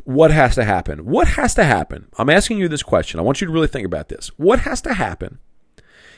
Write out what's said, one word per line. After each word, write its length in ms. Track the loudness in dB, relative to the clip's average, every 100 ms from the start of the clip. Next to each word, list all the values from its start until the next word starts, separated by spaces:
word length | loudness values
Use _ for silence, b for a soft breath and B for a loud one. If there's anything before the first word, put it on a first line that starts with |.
what 280 | -2 4 4
has 240 | 6 4 2
to 80 |
happen? 420 | 0 -2 -4 -8 -2
What 220 | 2 2
has 240 | 0 0 2
to 80 |
happen? 440 | 2 2 -2 -10 -10 -2
I'm 120 | 2
asking 280 | 2 2 -2
you 100 | -2
this 160 | -4
question. 360 | -2 -2 0 -2
I 40 |
want 160 | -2 -2
you 80 | -2
to 60 |
really 140 | 0 0
think 180 | -2 -6
about 240 | -8 -10
this. 200 | -14 -14 -2
What 220 | 2 2
has 200 | 0 -4
to 140 | -6 -4
happen 440 | -6 -8 -14 -16 -20 _ _ _ b b b